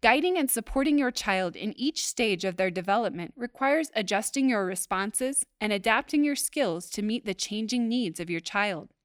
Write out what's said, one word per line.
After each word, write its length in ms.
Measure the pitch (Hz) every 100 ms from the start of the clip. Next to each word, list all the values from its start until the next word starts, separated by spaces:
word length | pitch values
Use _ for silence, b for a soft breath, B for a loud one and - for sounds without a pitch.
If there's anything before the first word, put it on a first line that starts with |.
Guiding 360 | 226 262 339 359
and 120 | 269
supporting 480 | - 214 - 285 294
your 140 | 262
child 460 | 240 - 190 185 -
in 200 | 208 -
each 280 | 254 - -
stage 400 | - 226 185 190
of 100 | 180
their 160 | 190
development 640 | 175 180 202 220 156 175 -
requires 560 | 240 - 269 294 311 -
adjusting 520 | 190 202 220 - 262
your 180 | 226 185
responses 800 | 185 - 190 196 - 254 277 - _
and 140 | 214
adapting 500 | 202 202 226 - 302
your 140 | 294 277
skills 520 | - - 247 165 -
to 100 | -
meet 240 | 208 233 214
the 80 |
changing 560 | 185 - 214 220 247 233
needs 300 | 240 220 160
of 100 | 170
your 100 | 165
child. 540 | 165 202 208 170 - _